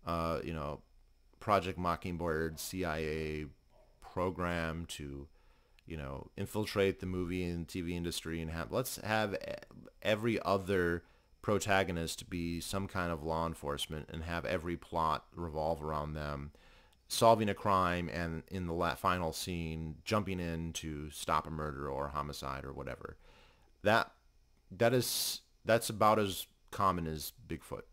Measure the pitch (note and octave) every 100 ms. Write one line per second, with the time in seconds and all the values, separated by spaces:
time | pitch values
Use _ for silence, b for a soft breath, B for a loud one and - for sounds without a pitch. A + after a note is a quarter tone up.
0 | - E2+ E2 D#2 B1+ D#2+ D2 C#2+ - -
1 | - _ _ - - G2 F2+ F2 F2 E2
2 | F#2+ F2 E2+ D#2 D#2+ D#2 - F#2+ F2 D#2
3 | D#2 D#2 D#2 D2+ D2 - _ - - _
4 | - - F2+ E2 F2 F2 D#2+ D#2+ E2 -
5 | D2 C#2 C#2+ b b b b b - D#2+
6 | C#2 C2+ - - G2 G#2+ G#2 G#2 G2 F#2+
7 | F#2 F#2 F2 F#2 F2+ F2 E2 F#2+ E2+ F2
8 | E2+ - E2 E2 D#2+ E2 D2 G#2+ C3 -
9 | G#2 A2 G#2+ G2 - - - - - _
10 | - G#2+ A#2 G#2+ - G2 F2+ G2 F2 E2+
11 | b b b - - G2+ G#2 F#2+ F#2 E2+
12 | E2 - - F2 E2+ E2+ - G2 G2 F#2+
13 | F2 E2 D#2 D#2+ E2 D#2+ C#2+ C#2+ - D#2
14 | - E2 E2 E2+ D2+ F2 E2+ E2+ - E2+
15 | D#2+ D2+ - - E2+ D2+ D#2 D#2+ D2+ D2+
16 | D2+ D2+ D2 D2 C#2+ b b b b b
17 | _ - A#2 A2 G#2+ G2 A2 F#2+ F2+ F2
18 | E2+ D#2 E2+ D#2+ - F#2+ F2 E2+ E2+ C2
19 | G2 F2+ E2 D#2 - F2 E2 D#2+ D#2+ D#2
20 | - G#2+ F#2+ F#2 F2 E2 E2+ D#2+ D#2+ D2+
21 | D2+ - - D#2 D#2 D#2 D2+ C2+ C#2+ C2+
22 | C#2+ C#2+ C#2+ C#2+ C#2 C2+ C2+ C2+ C2+ A#1+
23 | - - b b b b b _ G2 A2
24 | - - _ _ _ _ _ F#2 A#2 B2+
25 | A#2 - - - _ _ - A2+ - G#2+
26 | G#2+ A2 G2+ F2+ - _ _ - G2 F2+
27 | E2 D#2 C#2+ - - E2 - G#1+ -